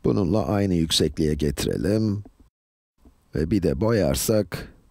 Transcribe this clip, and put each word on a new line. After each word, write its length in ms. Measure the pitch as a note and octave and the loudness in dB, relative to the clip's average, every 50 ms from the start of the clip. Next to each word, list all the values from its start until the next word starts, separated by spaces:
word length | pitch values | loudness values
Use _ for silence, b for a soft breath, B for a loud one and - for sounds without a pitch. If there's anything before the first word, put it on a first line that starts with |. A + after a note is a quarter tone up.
| - | 2
Bununla 420 | - A#2 G#2+ G2 D#2 F#2 A2 F#2 | 2 2 2 2 2 0 0 0
aynı 280 | - G#2 G2+ G2+ G2 F2+ | 0 0 0 2 2 2
yüksekliğe 600 | E2+ D#2+ D#2+ - - E2+ D#2 D2+ - D#2+ D2+ D2+ | 0 0 0 2 0 0 0 0 0 0 0 0
getirelim. 880 | D2+ D2 D2 C#2 - - G1+ G1+ G1+ G#1+ F2+ G#2 A2 A2 G#2+ G2+ G#2 G2+ - _ _ - _ _ _ _ _ _ _ _ _ _ _ _ - _ _ _ _ - | 0 -2 -2 -2 -2 -4 -4 -4 -2 -2 0 0 0 0 -2 -2 -4 -8 -12 _ _ -20 _ _ _ _ _ _ _ _ _ _ _ _ -20 _ _ _ _ -4
Ve 160 | - D#2+ E2 | -4 -2 0
bir 120 | A2 G2+ | 0 0
de 180 | E2 E2 C#2 C2 | 2 0 0 0
boyarsak 960 | G#2+ G#2+ A#2 G#2 F2+ C2+ C2 C2 - - A2+ G#2+ G2+ - - - - - - - _ _ | 0 0 2 2 2 2 0 0 0 0 2 0 0 -2 -6 -12 -12 -14 -18 -20 _ _